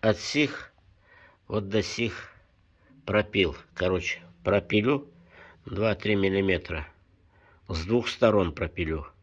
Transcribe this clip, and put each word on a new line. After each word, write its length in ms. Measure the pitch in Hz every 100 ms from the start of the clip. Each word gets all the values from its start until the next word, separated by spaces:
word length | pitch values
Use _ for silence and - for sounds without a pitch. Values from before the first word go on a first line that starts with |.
от 160 | 113 104
сих 560 | - 143 147 - - _ _ _ _ - - _ _
вот 220 | 107 98
до 140 | 107
сих 500 | 95 - 117 - - - _ _ _ _ _ - -
пропил. 500 | 104 104 101 90 - - -
Короче, 480 | 90 92 87 - - -
пропилю 640 | - 98 98 107 110 143 143 - - - - - -
два-три 480 | 90 110 101 104 104
миллиметра. 720 | 98 95 98 90 - 85 73 _ _ _ _ _ _ _ _
С 180 | 82 82
двух 220 | 120 117
сторон 480 | - 117 107 90 76
пропилю. 500 | 87 - 82 78 - _